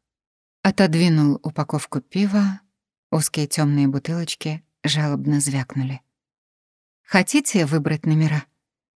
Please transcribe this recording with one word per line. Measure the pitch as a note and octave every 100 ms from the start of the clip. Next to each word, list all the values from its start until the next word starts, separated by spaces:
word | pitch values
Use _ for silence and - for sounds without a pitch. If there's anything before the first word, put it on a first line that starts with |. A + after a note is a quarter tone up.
| _ _ _ _ _ _
Отодвинул | G3 - F#3+ E3 F3 D#3 D3 C#3
упаковку | D#3 - D3 D3+ - C#3+
пива, | - F#3 G3+ G#3 G3 F#3+ _ _ _ _ _
узкие | D#3+ - - D3
тёмные | - D3 C#3+ C#3
бутылочки | C#3 D#3 E3+ E3 - D#3 D#3 - _
жалобно | D3 D3 D3+ C#3 C#3 C#3+
звякнули. | C#3 C3+ B2+ C3+ C3 C3+ _ _ _ _ _ _ _ _ _ _
«Хотите | _ F#3+ F#3 D4 C#4+ G3 D3
выбрать | D#3+ D3 D#3 D#3+
номера?» | D#3 D#3 D3+ - _ _ _ _